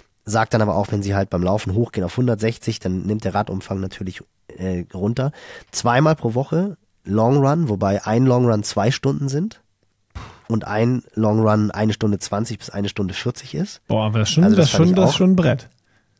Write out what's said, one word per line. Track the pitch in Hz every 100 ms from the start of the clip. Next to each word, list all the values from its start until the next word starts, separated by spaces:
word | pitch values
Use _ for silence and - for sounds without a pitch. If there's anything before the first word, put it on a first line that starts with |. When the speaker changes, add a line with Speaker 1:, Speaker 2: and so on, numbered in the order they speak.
| _ _ -
Speaker 1:
Sagt | 110 113 110
dann |
aber | 104 90
auch, | 101
wenn | 104
sie | 98 95
halt | 98
beim | 90
Laufen | 87 104 -
hochgehen | 101 117 -
auf | 90 -
hundertsechzig, | 123 107 113 - - 110
dann | 95 92
nimmt | 95 107
der | 98
Radumfang | 101 104 95 - 98
natürlich, | 92 - 92 - - _ - -
äh, | 92 90 85
runter. | 90 101 120 135 - - - -
Zweimal | - 117 123 156 156
pro | 120
Woche | 117 139 160 202 - _ _ 92
Long | 107 113 143
Run, | 135 175 147
wobei | 98 98 101 -
ein | 117 131
Long | 123 123
Run | 107
zwei | - - 107
Stunden | - 139 143 139
sind | 139 214 - _ _ _ _ _ - - - -
und | 110 -
ein | 104 117 127 -
Long | - 107 110
Run | 110 107 107
eine | - 110
Stunde | 101 110 98
zwanzig | - 101 113 107
bis | -
eine | 101 101
Stunde | - 95
vierzig | - 120 - - 147
ist. | 196 - -
Speaker 2:
Boah, | 110 110
aber | 110
das | 104
ist |
schon, | 156
Speaker 1:
Also | 190 202
Speaker 2:
das | 147
Speaker 1:
das |
fand | -
Speaker 2:
schon, | 170
Speaker 1:
ich | 185
Speaker 2:
das | 180
Speaker 1:
auch |
Speaker 2:
schon | - 185
ein | 185
Brett. | 156 131 - _ _ _ _